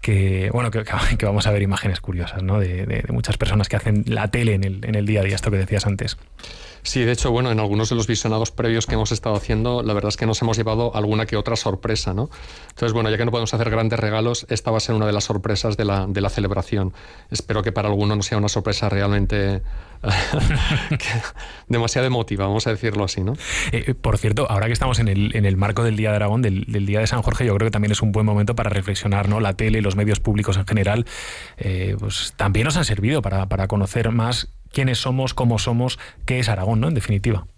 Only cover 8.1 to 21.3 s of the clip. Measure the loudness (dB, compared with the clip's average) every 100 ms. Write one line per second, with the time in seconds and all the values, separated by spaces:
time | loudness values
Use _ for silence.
8.1 | 0 0 0 -2 -2 0 0 0 0 0
9.1 | -2 0 -2 0 0 0 0 0 0 0
10.1 | -2 0 0 0 0 0 0 0 0 0
11.1 | 0 0 -2 -2 -2 -2 -2 -2 -2 -2
12.1 | -2 -4 -8 -18 -18 -20 -4 0 0 0
13.1 | 0 0 0 0 0 0 2 0 0 0
14.1 | 0 0 -2 -4 -4 0 -2 0 0 2
15.1 | 0 0 -2 0 0 0 0 0 0 0
16.1 | 0 0 0 0 0 -2 0 -2 -4 -18
17.1 | -20 -10 -10 -2 -2 0 0 0 2 2
18.1 | 0 0 0 0 0 -2 0 0 0 2
19.1 | 2 2 2 0 -2 -4 -8 -12 -8 -2
20.1 | 0 0 2 2 2 2 0 -2 -4 -2
21.1 | -4 -6